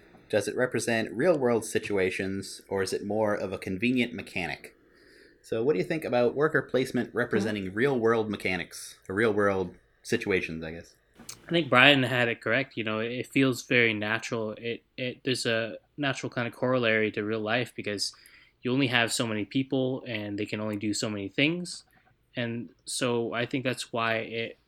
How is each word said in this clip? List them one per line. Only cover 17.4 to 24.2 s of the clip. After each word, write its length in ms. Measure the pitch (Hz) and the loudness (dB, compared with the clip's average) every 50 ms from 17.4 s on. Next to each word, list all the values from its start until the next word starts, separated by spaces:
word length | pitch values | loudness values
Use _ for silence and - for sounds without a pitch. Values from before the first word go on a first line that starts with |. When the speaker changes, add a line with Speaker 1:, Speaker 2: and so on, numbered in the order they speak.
Speaker 2:
life, 320 | 107 104 113 127 120 - - | -2 0 0 0 -2 -4 -8
because 380 | - - 104 104 98 - - - - - - - - - _ _ _ | -10 -6 -6 -4 -4 -4 -6 -6 -10 -20 -20 -20 -20 -20 _ _ _
you 100 | - 123 | -4 0
only 160 | 123 135 143 117 | 2 2 2 4
have 240 | 127 120 117 110 | 4 2 2 2
so 140 | - - 120 | 0 0 -2
many 180 | 113 110 107 101 | 0 -2 -2 -4
people 600 | - - 135 131 131 139 131 131 127 131 127 - 123 | -2 -2 -2 0 0 0 0 0 0 -2 -4 -6 -6
and 300 | 117 107 107 104 101 101 | -6 -6 -6 -6 -4 -4
they 80 | 107 | -4
can 160 | - - 107 | -4 -4 -4
only 160 | 107 110 104 101 | -4 -4 -4 -2
do 160 | 110 107 104 | -2 -2 -2
so 160 | - - 110 | -2 -2 -2
many 180 | 107 101 98 95 | -2 -4 -6 -4
things. 560 | - - 139 151 170 180 180 175 - - - _ _ _ _ _ _ _ _ _ - | 0 2 2 2 2 0 -6 -8 -12 -14 -16 _ _ _ _ _ _ _ _ _ -8
And 340 | 127 120 117 117 120 - - - _ _ | -6 -4 -4 -4 -6 -8 -10 -14 _ _
so 480 | - - - 139 123 120 117 117 107 - | -10 -4 -2 0 0 0 0 0 -2 -2
I 120 | 113 123 | -4 -2
think 180 | - - 135 123 | -2 -2 -2 -2
that's 280 | 131 123 - - - | -2 -2 -4 -6 -6
why 260 | - 117 113 113 113 | -2 0 0 0 0
it 400 | 113 | 0